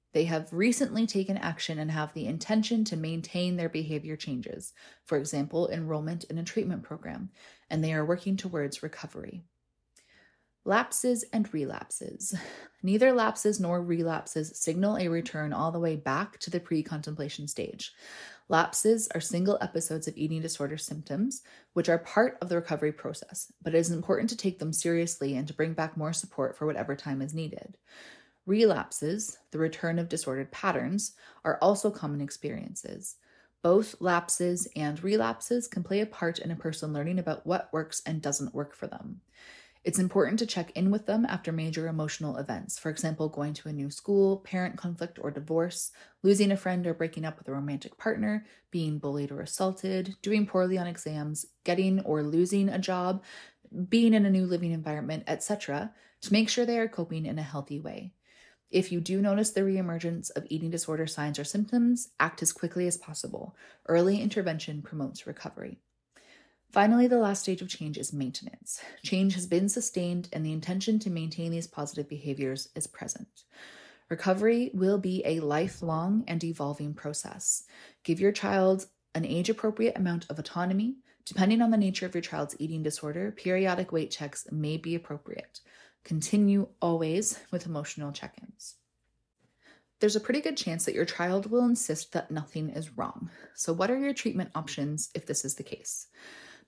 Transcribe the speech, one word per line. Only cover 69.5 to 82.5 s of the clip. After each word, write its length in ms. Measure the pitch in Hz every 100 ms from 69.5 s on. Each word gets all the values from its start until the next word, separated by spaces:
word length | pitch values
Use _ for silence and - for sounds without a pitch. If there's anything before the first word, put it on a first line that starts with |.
| 175 202
sustained, 640 | 240 - 185 175 175 180
and 140 | 160 156
the 80 |
intention 460 | 160 180 190 208 214
to 100 | 208
maintain 420 | 165 160 165 165
these 160 | 165 165
positive 400 | - 147 - 143
behaviors 640 | 147 143 139 135 135 - -
is 120 | -
present. 560 | - - - - _ _ - - - - - -
Recovery 640 | 165 190 190 220 233 247
will 240 | 185 190 202
be 240 | 185 185 -
a 160 | 165
lifelong 800 | 147 147 185 - 170 160 180 214 233
and 120 | 170 165
evolving 480 | 160 143 143 147
process. 720 | 151 147 151 - - - - - - - _ -
Give 160 | 165
your 100 | 196
child 540 | 208 202 196 190 190 - _ _
an 120 | 165 165
age-appropriate 720 | 170 180 220 220 214 233 -
amount 300 | 180 170 -
of 100 | 160
autonomy. 560 | - 175 180 196 226 269 _ _ -
Depending 360 | 190 190 226
on 100 | 226
the 60 | 220
nature 280 | 190 185 185
of 100 | 175
your 60 |
child's 340 | 165 156 147